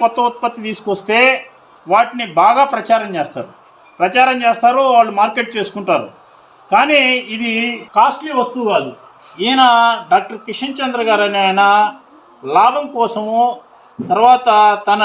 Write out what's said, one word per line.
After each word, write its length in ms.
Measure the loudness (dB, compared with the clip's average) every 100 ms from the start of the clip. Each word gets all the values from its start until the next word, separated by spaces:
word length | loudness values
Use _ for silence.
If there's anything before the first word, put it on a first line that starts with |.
కొత్త 180 | -2 0 -4
ఉత్పత్తి 360 | -2 -8 -8 -10
తీసుకొస్తే 500 | -10 -6 -6 -2 2 2 0 -6 _ _ _ -2
వాటిని 340 | 0 0 -4 -6 2
బాగా 240 | 2 4 0
ప్రచారం 380 | -2 -2 -2 -2 -6
చేస్తారు, 340 | -8 -8 -14 -16 _ _ _ -6
ప్రచారం 400 | -2 2 2 2 0
చేస్తారు, 360 | 2 2 2 2 4
వాళ్ళు 180 | 2 0
మార్కెట్ 340 | -2 -2 -6 -6
చేసుకుంటారు. 520 | -8 -8 -4 -4 -4 -18 _ _ _ _ -2
కానీ 280 | 0 2 2 0 -2 -6 -8
ఇది 180 | -4 -4 -4 -8 -4 0
కాస్ట్లీ 360 | 2 0 -6 -4
వస్తువు 260 | -4 -4 -2
కాదు. 180 | -2 -4 -12 -20 _ -18 -8 -2
ఈయన 180 | 2 4 4 2 0 0
డాక్టర్ 340 | 0 -2 -14 -12
కిషన్ 320 | -10 -10 -6
చంద్ర 240 | -6 -4 0
గారు 160 | 0 0
అనే 100 | 0 0
ఆయన 180 | 2 4 4 2 -4 _ -20 _ _
లాభం 420 | -2 2 4 2 -4 -4
కోసమో 420 | -4 -4 -4 0 -2 -2 -14 _ _ -12 -4
తర్వాత 380 | 2 4 4 4 4 4 2 0
తన 140 | 0